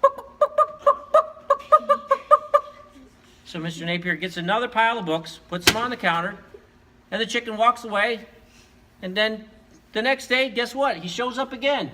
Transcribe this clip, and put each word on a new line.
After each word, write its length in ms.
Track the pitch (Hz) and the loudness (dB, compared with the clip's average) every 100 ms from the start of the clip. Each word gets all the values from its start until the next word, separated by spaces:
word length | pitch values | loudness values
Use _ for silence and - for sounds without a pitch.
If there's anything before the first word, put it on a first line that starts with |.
Book, 160 | 554 554 | 4 2
book, 220 | - - | -16 -2
book, 160 | 587 605 | -2 2
book, 280 | 605 605 | 0 2
book, 280 | - 571 - | 0 0 2
book, 360 | 622 640 - - | 2 2 -8 -2
book, 400 | 554 - 605 605 | -2 4 4 6
book, 640 | 571 - 539 - 571 587 | 0 2 -2 4 2 4
book. 120 | 587 587 - - - - _ - - | 0 0 -20 -20 -20 -20 _ -20 -20
So 140 | - 175 | -12 -8
Mister 260 | 165 165 | -8 -6
Napier 300 | 170 175 180 | -4 -4 -2
gets 220 | 160 185 175 | -4 -4 -6
another 320 | 170 214 240 | -2 0 0
pile 300 | 226 226 233 | 2 2 2
of 60 | |
books, 360 | 180 160 160 - - | -2 -2 -4 -18 -8
puts 180 | 175 175 | 0 2
them 100 | 214 | 2
on 140 | 247 | -2
the 60 | 240 | -2
counter, 420 | 185 165 180 196 - - _ _ _ _ _ | 0 0 -2 -8 -18 -20 _ _ _ _ _
and 100 | 196 | -6
the 60 | 226 | -2
chicken 300 | 233 233 214 | -4 -4 2
walks 280 | 226 - | 2 2
away. 420 | 226 202 214 226 - - - - - _ _ _ | -2 0 0 -2 -8 -20 -20 -20 -20 _ _ _
And 140 | 190 185 | -8 -2
then 280 | 214 220 - - _ - _ | -2 -2 -12 -20 _ -20 _
the 100 | 214 | -2
next 260 | 240 262 - | 0 -2 0
day, 200 | 254 262 | 0 0
guess 260 | 214 233 | -2 -4
what? 220 | 254 277 175 | 0 -2 -2
He 120 | 175 | -6
shows 300 | 170 247 247 | -4 -4 -4
up 140 | 262 | -6
again. 380 | 262 269 277 160 | -2 0 0 -2